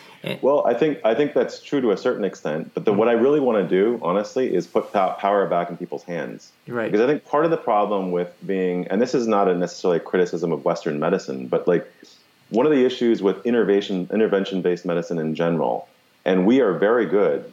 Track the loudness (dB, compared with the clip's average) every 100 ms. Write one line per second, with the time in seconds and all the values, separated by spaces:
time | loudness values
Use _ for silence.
0 | -20 -12 -10 -2 2 2 2 2 0 0
1 | 0 2 0 0 -2 -6 -6 -2 0 0
2 | 0 -2 -4 -6 -6 -6 -6 -4 0 2
3 | 4 4 4 2 2 0 2 2 2 0
4 | -2 -2 -2 -2 0 -2 -2 -2 -2 0
5 | 0 0 0 2 2 0 -2 -8 -10 -10
6 | -8 -8 -8 -12 -20 _ -10 -6 0 2
7 | 2 0 0 0 2 0 0 0 2 0
8 | -2 -2 -4 -8 -4 -2 0 -2 -2 0
9 | 0 0 2 2 2 0 -2 -2 0 0
10 | 0 0 0 -2 -4 -2 -2 -2 -4 -2
11 | 0 -2 -4 -10 -4 -2 2 0 -2 -14
12 | -20 -20 _ _ _ 0 2 4 2 2
13 | 2 2 2 0 0 0 2 2 0 -4
14 | -2 0 2 0 -2 -2 -2 -2 -2 -4
15 | -4 -4 -4 -2 0 0 -2 -4 -8 _
16 | _ _ 0 2 4 4 2 2 2 2
17 | 2 2 2 0 -6